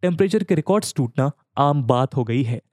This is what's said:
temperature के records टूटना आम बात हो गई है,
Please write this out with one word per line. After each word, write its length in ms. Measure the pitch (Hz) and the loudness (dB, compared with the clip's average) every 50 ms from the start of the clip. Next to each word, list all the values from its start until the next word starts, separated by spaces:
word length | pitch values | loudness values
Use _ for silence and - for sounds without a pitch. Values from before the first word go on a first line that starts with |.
temperature 420 | - 180 175 160 196 196 185 220 202 | -4 -2 0 0 0 0 0 -2 -2
के 120 | - 185 | -2 -2
records 380 | 156 - - 190 214 214 - - | -2 0 0 0 0 -2 -2 -4
टूटना 380 | - 131 117 - - 131 143 - _ _ _ _ - | -4 -4 -2 -2 -2 -2 -2 -2 _ _ _ _ 0
आम 260 | 143 143 147 147 127 | 0 2 2 2 2
बात 320 | 113 127 123 131 - - | 2 2 2 2 0 -2
हो 80 | 135 120 | -4 -2
गई 200 | 107 113 127 135 | -2 -2 -2 -2
है, 180 | 113 117 113 - _ | -2 -4 -6 -8 _